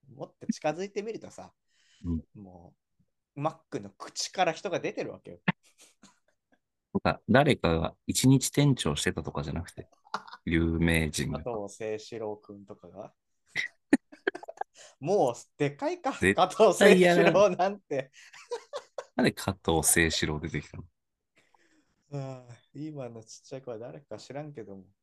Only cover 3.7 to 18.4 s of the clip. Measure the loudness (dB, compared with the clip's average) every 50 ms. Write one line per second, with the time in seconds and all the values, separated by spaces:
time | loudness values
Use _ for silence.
3.7 | -12 -12 -12 -12 _ _ -18 -14 -10 -10 -10 -8 -2 0 0 0 0 -4 -6 -6
4.7 | -6 -4 -4 -6 -6 -6 -8 -8 -8 -14 _ -18 -20 -4 _ -2 -2 _ _ _
5.7 | _ _ -20 _ _ _ -20 -20 _ _ _ _ _ _ _ _ _ _ _ _
6.7 | _ _ _ _ _ -2 _ 0 -2 -2 _ 4 4 4 6 6 2 2 2 2
7.7 | 2 2 0 -2 -6 _ _ -4 -2 2 6 6 6 6 4 0 2 4 4 4
8.7 | 4 2 0 -2 -2 0 -2 -2 -2 -2 -8 -8 -8 -6 -6 -6 -6 -6 -8 -8
9.7 | -12 -16 -18 _ _ _ _ -10 -10 -10 -10 -10 -20 -10 _ 0 2 2 2 2
10.7 | 2 2 4 4 4 4 2 0 -2 -4 -4 -4 -4 -6 -6 -6 -8 -8 -8 -10
11.7 | -10 -10 -8 -8 -6 -8 -10 -12 -10 -10 -8 -8 -10 -10 _ -20 -20 -20 -16 _
12.7 | -20 _ -20 -20 -18 -16 -18 -18 _ _ _ _ _ _ _ _ _ -8 -8 -8
13.7 | _ _ _ _ 0 0 _ _ -20 _ _ -8 -8 -8 -18 -18 -14 -14 -14 _
14.7 | _ -20 -20 -20 _ _ -4 0 2 2 2 2 0 -4 -12 _ _ _ -4 -4
15.7 | -4 -4 -6 -6 -6 -4 -6 -6 -4 2 2 2 4 4 2 2 6 6 6 6
16.7 | 8 8 8 8 10 8 8 6 6 6 6 6 6 6 4 4 4 2 -2 -2
17.7 | -2 -6 _ _ -6 -6 -6 -6 _ -20 -20 -20 -20 -20